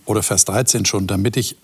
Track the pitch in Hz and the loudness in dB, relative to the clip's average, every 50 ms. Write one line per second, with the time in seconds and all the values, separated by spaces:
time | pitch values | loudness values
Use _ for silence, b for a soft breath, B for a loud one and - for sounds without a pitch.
0 | - - 104 104 98 - 104 95 - - 95 113 127 - - 117 101 - - 101 | -4 -2 -2 0 0 0 2 2 2 2 2 0 0 2 0 0 0 0 0 -2
1 | 95 90 101 95 101 120 107 135 110 - - - | -2 0 0 0 0 0 0 -2 -4 -4 -6 -12